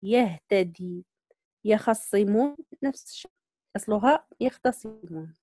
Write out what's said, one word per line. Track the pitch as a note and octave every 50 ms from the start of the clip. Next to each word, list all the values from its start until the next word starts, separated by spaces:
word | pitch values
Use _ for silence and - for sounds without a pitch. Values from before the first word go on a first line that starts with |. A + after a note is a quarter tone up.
| -
يهتدي. | F#3+ A3 A#3+ B3+ G#3 E3+ D#3 _ _ - G3 F#3 F3 E3 _ F3+ F3+ F3 F3 F3+ _ _ _ _ _ _ _ _ _ _ _ _
يخصمون، | G#3 G#3+ G#3+ - - A3 A3 - - - G3+ G#3 G3 G3+ A3 B3 C#4+ C#4+ - D#4+ _ - - -
نفس | C#4 C4+ - - -
الشيء، | - - - - _ _ _ _ _ _ _ _ _
أصلها | - - - G#3+ G#3 G3+ B3+ D4 D#4+ - _ - _
يختصمون. | A3+ B3+ - - _ B3+ A#3+ - - A3 A3 A3 G#3+ F3 E3+ D#3+ D#3+ D#3+ D#3+ _